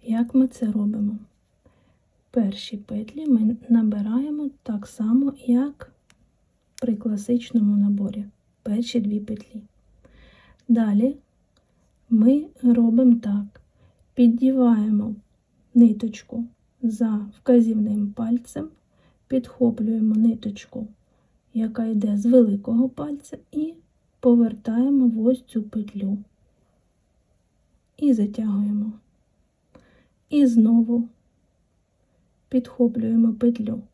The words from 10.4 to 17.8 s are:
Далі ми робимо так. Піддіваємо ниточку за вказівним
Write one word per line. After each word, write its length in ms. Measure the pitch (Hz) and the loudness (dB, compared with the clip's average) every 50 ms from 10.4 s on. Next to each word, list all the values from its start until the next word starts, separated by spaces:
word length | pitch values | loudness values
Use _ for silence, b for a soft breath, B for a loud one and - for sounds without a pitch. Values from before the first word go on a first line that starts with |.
| b b b b b - | b b b b b 0
Далі 480 | 233 233 226 214 202 202 233 269 285 - _ _ _ _ _ _ _ _ _ _ _ _ _ _ _ _ _ _ | 2 2 2 2 2 2 2 0 -2 -4 _ _ _ _ _ _ _ _ _ _ _ _ _ _ _ _ _ _
ми 360 | 233 214 214 240 269 294 311 381 _ _ - | 2 4 4 4 4 2 0 -6 _ _ 2
робимо 520 | 240 233 233 233 233 226 233 262 247 233 | 2 4 4 4 4 4 4 6 6 4
так. 460 | 233 214 214 202 208 202 202 _ - _ _ _ _ _ _ _ _ _ _ _ | 4 0 -4 -4 -4 -4 -8 _ -20 _ _ _ _ _ _ _ _ _ _ _
Піддіваємо 1000 | - 247 233 226 233 262 262 269 262 247 240 233 214 208 214 214 208 208 220 208 - _ _ _ _ _ _ _ _ _ _ _ | 2 4 4 4 4 0 0 2 2 2 4 2 2 2 0 0 -2 -2 -4 -8 -12 _ _ _ _ _ _ _ _ _ _ _
ниточку 720 | 240 240 226 214 214 - 220 - - - _ - 233 233 233 _ _ _ _ _ _ 262 | 6 6 6 6 0 -6 -8 -8 -10 -18 _ -10 -10 -10 -12 _ _ _ _ _ _ -4
за 440 | 226 214 - 240 220 214 208 208 202 - | -4 -2 -2 -2 -2 -2 -4 -6 -8 -16
вказівним 760 | _ _ - 247 240 226 226 220 214 | _ _ 2 4 4 4 4 0 -2